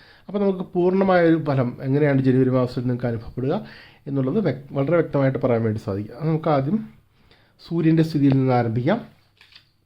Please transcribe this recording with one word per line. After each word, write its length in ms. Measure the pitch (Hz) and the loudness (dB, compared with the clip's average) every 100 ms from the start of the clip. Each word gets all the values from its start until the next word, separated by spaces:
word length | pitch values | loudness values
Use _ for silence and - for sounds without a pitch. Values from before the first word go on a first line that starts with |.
| - - - | -20 -20 -10
അപ്പോൾ 140 | 202 | -2
നമുക്ക് 200 | 196 180 165 | -2 -2 -4
പൂർണ്ണമായൊരു 680 | 180 180 190 190 180 165 165 143 | 0 2 2 4 4 4 2 0
ഫലം 200 | 135 120 123 135 | 0 -2 -4 -2
എങ്ങനെയാണ് 340 | 143 147 135 131 | 0 2 2 2
ജനുവരി 240 | 127 131 | 2 2
മാസത്തിൽ 300 | 127 123 135 123 | 2 0 -2 -4
നിങ്ങൾക്ക് 200 | 120 120 | -4 -4
അനുഭവപ്പെടുക 440 | 113 - - 127 196 - - - - 143 | -6 -8 -6 -4 -4 -8 -18 -20 -18 -6
എന്നുള്ളത് 300 | 139 131 208 175 | -4 -2 -2 -2
വ്യക്-, 180 | - - 139 | -4 -8 -4
വളരെ 200 | 139 170 | 0 0
വ്യക്തമായിട്ട് 400 | 165 143 135 131 | 0 0 0 0
പറയാൻ 180 | 127 117 113 | 0 0 0
വേണ്ടി 140 | 107 | -4
സാധിക്കും. 300 | - 98 107 - | -4 -6 -8 -6
അത് 100 | 160 | -2
നമുക്ക് 200 | 156 160 143 | -2 0 0
ആദ്യം 220 | 135 220 - - _ _ _ _ _ _ - | 0 -4 -4 -18 _ _ _ _ _ _ -6
സൂര്യൻ്റെ 380 | 170 160 160 160 | 0 2 4 2
സ്ഥിതിയിൽ 260 | 147 139 135 | 2 2 4
നിന്ന് 160 | 131 123 | 2 2
ആരംഭിക്കാം. 420 | 117 113 135 220 - _ _ _ _ - _ _ | 0 -2 0 -2 -4 _ _ _ _ -20 _ _